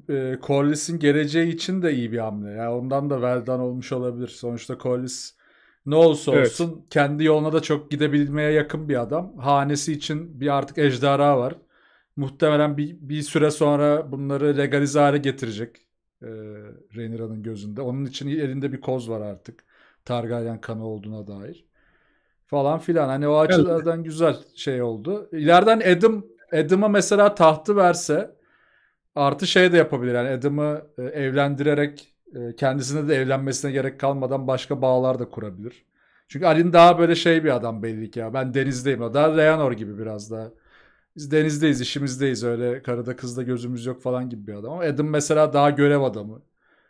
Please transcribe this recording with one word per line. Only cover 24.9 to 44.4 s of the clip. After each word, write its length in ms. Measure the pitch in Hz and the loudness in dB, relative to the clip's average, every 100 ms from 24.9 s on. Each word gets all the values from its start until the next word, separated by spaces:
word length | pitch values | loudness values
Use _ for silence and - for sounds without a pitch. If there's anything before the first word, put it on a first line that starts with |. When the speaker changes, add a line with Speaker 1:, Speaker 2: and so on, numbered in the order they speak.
| 110 131 208 - | -6 -6 -8 -8
Speaker 1:
İleriden 480 | 160 151 175 208 220 185 170 | -2 6 6 6 4 4 4
Adam, 280 | 226 214 - _ - | 4 2 -8 _ -4
Adam'a 360 | 160 151 185 214 | -2 2 2 4
mesela 460 | 202 - 202 202 | 2 2 4 4
tahtı 420 | 202 160 151 - 202 | 6 4 4 0 4
verse 580 | 180 175 - 151 214 _ _ _ _ _ _ _ _ | 4 2 0 -2 -4 _ _ _ _ _ _ _ _
artı 320 | 147 139 143 185 | -2 0 0 0
şey 260 | 190 180 | 4 6
de 40 | 170 | 6
yapabilir. 380 | - 131 123 | 4 0 -2
Yani 140 | 120 127 | -2 -2
Adam'ı, 540 | 131 143 147 147 151 - - | -2 -2 -2 -2 -4 -10 -12
e, 40 | |
evlendirerek, 1120 | 127 147 135 135 143 135 143 147 147 143 - _ _ | -10 -6 -2 0 0 0 0 0 0 -6 -20 _ _
e, 220 | 127 120 117 | -14 -12 -2
kendisine 520 | 135 139 127 147 147 | -2 -2 -4 -4 0
de 60 | 139 | 0
evlenmesine 540 | 131 135 135 127 143 | 0 -2 -2 -4 -4
gerek 280 | 135 131 135 | -4 -4 -4
kalmadan 460 | 135 139 127 135 131 | -4 -2 -4 -4 -4
başka 360 | 127 - 127 | -4 -4 -2
bağlar 360 | 131 127 131 127 | 2 2 2 -2
da 100 | 120 | -6
kurabilir. 560 | - 104 92 113 - _ _ _ _ _ | -10 -12 -12 -16 -16 _ _ _ _ _
Çünkü 180 | 139 175 | 0 2
Alin 260 | 156 175 | 4 6
daha 260 | 170 175 170 | 10 10 8
böyle 160 | 170 | 4
şey 300 | 165 175 165 | 4 4 4
bir 120 | 156 123 | 2 0
adam 260 | 117 113 | -2 -6
belli 280 | 113 110 110 | -6 -8 -10
ki 80 | 117 | -8
ya. 140 | 110 | -6
"Ben 200 | 131 131 | -6 -4
denizdeyim." 460 | 135 135 127 135 120 | -2 -2 -2 -2 -2
Daha 360 | 117 131 156 156 | -2 2 2 4
Rhaenor 360 | 156 160 135 | 4 4 0
gibi 260 | 113 104 104 | -2 -8 -10
biraz 320 | 110 107 110 | -10 -10 -10
daha. 200 | 110 110 - _ _ _ _ _ - | -12 -12 -18 _ _ _ _ _ -14
"Biz 140 | 147 | -2
denizdeyiz, 480 | 156 156 147 156 139 | 0 2 2 2 2
işimizdeyiz. 640 | 120 147 139 127 139 113 | -2 -4 -6 -2 -2 -2
Öyle 380 | 120 117 123 131 | -2 -2 -4 -4
karıda 340 | 127 120 120 127 | -6 -6 -6 -8
kızda 260 | 123 120 | -10 -8
gözümüz 440 | 120 120 123 123 120 | -6 -4 -6 -8 -8
yok." 160 | 127 | -8
falan 280 | 127 123 127 | -6 -4 -6
gibi 160 | 113 | -10